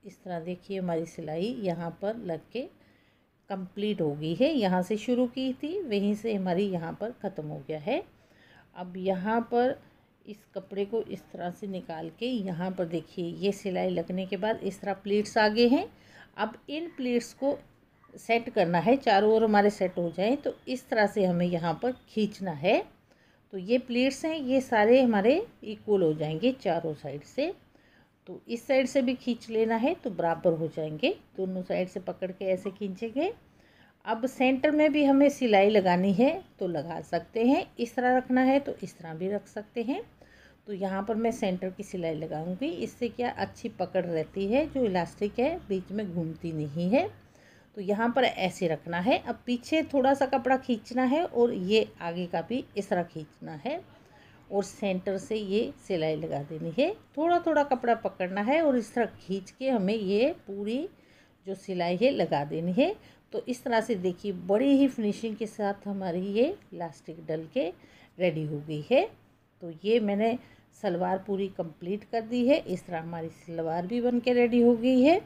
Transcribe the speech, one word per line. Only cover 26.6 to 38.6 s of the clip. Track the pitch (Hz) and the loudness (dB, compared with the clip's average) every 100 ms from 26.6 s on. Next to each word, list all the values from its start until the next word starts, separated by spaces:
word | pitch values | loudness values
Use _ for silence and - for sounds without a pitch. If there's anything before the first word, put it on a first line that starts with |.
| 202 170 165 147 | -2 -2 -2 -8
साइड | 147 143 - | -10 -12 -10
से। | - 311 392 _ _ _ _ _ _ - | -4 -4 -6 _ _ _ _ _ _ -18
तो | 180 - | -18 -10
इस | 233 - | -10 0
साइड | 262 262 | 2 2
से | 277 | 2
भी | 254 247 | 0 -2
खींच | - 233 - | -4 -6 -2
लेना | 220 226 226 | 0 2 2
है | 254 349 | 0 -2
तो | 247 | -6
बराबर | 175 165 160 180 | -2 -2 2 2
हो | 165 160 | 2 -2
जाएंगे, | 160 156 156 269 415 _ - | -4 -6 -2 -2 -2 _ -8
दोनों | 190 185 | -6 -6
साइड | 180 180 185 | -4 -4 -4
से | 196 | -6
पकड़ | 185 175 185 | -10 -8 -8
के | 180 190 | -6 -2
ऐसे | 185 196 | -2 -4
खींचेंगे। | 190 202 185 226 233 349 466 _ _ _ _ _ _ - | -8 -8 -6 -6 -2 -2 -4 _ _ _ _ _ _ -6
अब | 226 247 | -4 -4
सेंटर | - 254 262 302 | 0 2 4 2
में | 302 302 | 4 4
भी | 294 | 6
हमें | 277 269 285 | 6 8 6
सिलाई | 277 247 202 202 | 4 4 6 8
लगानी | 214 185 175 190 | 6 6 4 4
है | 185 262 370 - _ | 4 4 2 -8 _
तो | 190 | -4
लगा | 160 156 165 | -4 -6 -8
सकते | - 170 170 220 233 | -4 -4 -4 2 4
हैं, | 302 - - | 4 0 -6
इस | 233 - | -4 0
तरह | 247 254 | 4 2
रखना | 247 254 | 4 4
है | 262 | 6
तो | 277 | 4